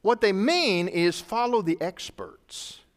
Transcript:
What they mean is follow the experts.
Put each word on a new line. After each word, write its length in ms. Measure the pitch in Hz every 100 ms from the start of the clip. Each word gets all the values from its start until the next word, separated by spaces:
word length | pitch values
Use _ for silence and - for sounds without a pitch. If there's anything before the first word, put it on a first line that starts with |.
What 200 | 202 233
they 120 | 214
mean 560 | 190 226 349 311 180 175
is 320 | 170 175 170
follow 420 | - 226 240 240
the 160 | 170 165
experts. 1000 | 170 185 - - 95 - _ - - - _